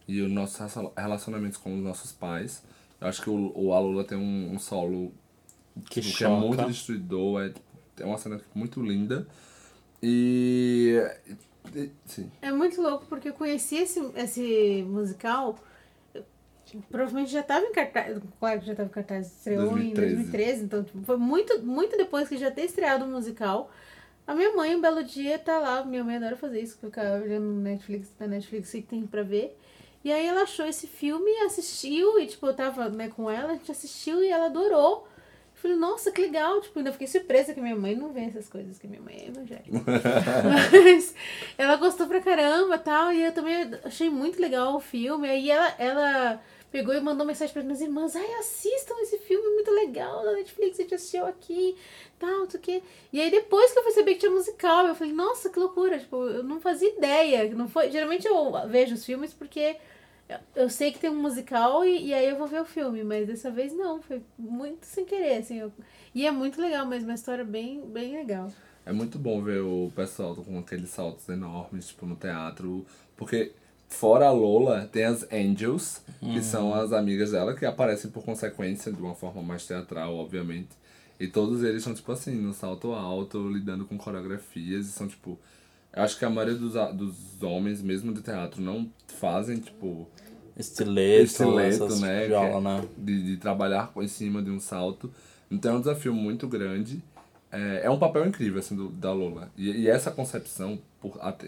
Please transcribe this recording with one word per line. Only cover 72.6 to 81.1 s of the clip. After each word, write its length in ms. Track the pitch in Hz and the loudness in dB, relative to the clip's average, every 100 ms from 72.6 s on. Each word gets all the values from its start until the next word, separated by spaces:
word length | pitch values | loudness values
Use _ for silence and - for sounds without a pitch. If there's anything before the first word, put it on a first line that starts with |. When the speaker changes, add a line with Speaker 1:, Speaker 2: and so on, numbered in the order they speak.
| 90 92 95 - _ - | -8 -8 -10 -18 _ -14
Speaker 1:
porque 340 | 107 117 - - _ _ - | -4 -2 -2 -6 _ _ -16
fora 380 | - 110 120 143 | 0 6 8 8
a 40 | |
Lola, 580 | 127 107 110 131 107 101 | 6 6 6 4 2 -2
tem 120 | 110 | 0
as 200 | 113 117 - | 0 0 -2
Angels, 720 | 107 98 98 113 165 - - - - | 0 2 2 0 -2 -4 -10 -16 -12
que 40 | 120 117 | -4 -4
Speaker 2:
Uhum. 40 | |
Speaker 1:
são 320 | 110 110 104 | -2 0 0
as 200 | 107 110 | 0 0
amigas 380 | 110 101 98 107 | 2 2 2 0
dela, 220 | 98 95 | 0 0
que 120 | 131 127 | 0 -2
aparecem 440 | - 123 104 107 | 2 2 0 -6
por 140 | 113 | -10
consequência, 680 | 117 110 107 - 95 101 113 | -8 -6 -6 -4 -6 -6 -8
de 80 | 95 | -8
uma 120 | 90 87 | -8 -8
forma 260 | 90 90 | -10 -10
mais 220 | 87 87 - | -8 -10 -8
teatral, 480 | 90 90 85 82 82 | -10 -8 -8 -6 -6
obviamente. 540 | 80 90 87 85 90 - _ - _ | -6 -6 -6 -8 -12 -18 _ -20 _